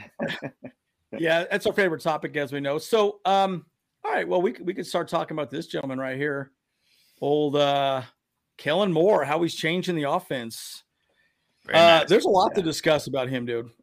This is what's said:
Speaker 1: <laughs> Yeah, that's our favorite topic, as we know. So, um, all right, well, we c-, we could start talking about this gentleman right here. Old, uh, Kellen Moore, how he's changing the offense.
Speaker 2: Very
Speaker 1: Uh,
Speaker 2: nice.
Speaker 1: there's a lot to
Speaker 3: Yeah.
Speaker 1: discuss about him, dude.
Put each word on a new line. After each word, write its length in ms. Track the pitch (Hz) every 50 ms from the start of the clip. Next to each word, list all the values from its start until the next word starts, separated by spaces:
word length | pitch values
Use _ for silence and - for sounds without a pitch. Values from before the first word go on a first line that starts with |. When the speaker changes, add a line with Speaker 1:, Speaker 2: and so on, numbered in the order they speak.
| - - _ -
Speaker 1:
<laughs> 340 | - - - - - 135 - _ - 127 - _ _ _ _ _ _ _ - -
Yeah, 280 | 165 160 160 170 175 -
that's 160 | 196 202 -
our 80 | 214 -
favorite 280 | - 196 180 160 147
topic, 360 | - 170 151 151 160 151 135 151
as 140 | 143 127
we 80 | 139 143
know. 180 | 139 139 143 160
So, 420 | - - 233 220 208 202 202 - -
um, 400 | 185 196 196 196 190 185 165 - _ _ _ _ _ _ _ -
all 60 | 427
right, 160 | - - 170 170
well, 160 | 180 180 175
we 100 | 220 -
c-, 80 | -
we 140 | - 175 -
could 100 | - -
start 220 | - - 175 165 -
talking 280 | 170 165 170 - 165
about 140 | 156 143 -
this 160 | - - -
gentleman 320 | - - 160 143 135 131 131
right 160 | 135 131 131
here. 360 | 135 143 151 139 139 135 - _ _ _ _ _ _ _ _ _ _ _ _ _ -
Old, 360 | - 139 147 151 151 147 135
uh, 480 | 143 143 143 139 139 139 139 135 131 120 - _ _ _ _ _ _ _ _ _ -
Kellen 360 | - 143 156 185 208 190 165
Moore, 300 | 156 165 208 214 170 139
how 180 | 139 151 165
he's 140 | 175 160 -
changing 400 | - - 160 170 180 175 180 175
the 80 | 156 147
offense. 800 | 139 156 185 - - 147 127 117 113 117 - - - - - - _ _ _ _ _ _ _ _ _ _ _ _ _ _ _ _
Speaker 2:
Very 140 | - - 160
Speaker 1:
Uh, 200 | 170 170 165 160
Speaker 2:
nice. 100 | 147 156
Speaker 1:
there's 160 | 185 233 -
a 40 | -
lot 240 | 202 185 196 226 -
to 80 | 208
Speaker 3:
Yeah. 40 | 175
Speaker 1:
discuss 420 | 160 143 - - 160 156 143 - 139
about 200 | 131 135 127 127
him, 200 | 135 123 120 120
dude. 240 | 120 117 120 120 - _